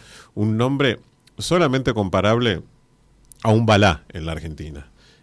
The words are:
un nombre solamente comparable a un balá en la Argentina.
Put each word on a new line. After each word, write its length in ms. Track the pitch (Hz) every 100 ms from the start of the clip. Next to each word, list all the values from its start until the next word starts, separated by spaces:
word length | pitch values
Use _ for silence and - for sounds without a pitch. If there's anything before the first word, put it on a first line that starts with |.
| - - - -
un 200 | 107 110
nombre 440 | 123 139 135 - - _ _ -
solamente 560 | - 175 151 131 131
comparable 680 | 110 98 95 101 117 120 85 - _ _ _ _ _ - -
a 80 | 110
un 140 | 110 110
balá 400 | 104 101 76 -
en 180 | - 80
la 60 |
Argentina. 580 | 80 80 76 78 71 - _ _ _